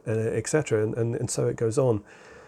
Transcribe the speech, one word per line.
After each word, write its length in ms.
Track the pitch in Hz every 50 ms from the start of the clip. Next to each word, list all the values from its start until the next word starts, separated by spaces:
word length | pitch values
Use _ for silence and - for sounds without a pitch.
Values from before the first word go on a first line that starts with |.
| -
uh, 60 | -
et 360 | 110 110 110 117 - 113 110 -
cetera, 360 | - 151 143 - 120 107 110
and, 100 | 110 -
and, 200 | 123 117 117 117
and 160 | - 123 -
so 160 | - - 131 120
it 80 | 120
goes 240 | - 120 113 110 139
on. 240 | 135 127 113 104 - - - - - - - - -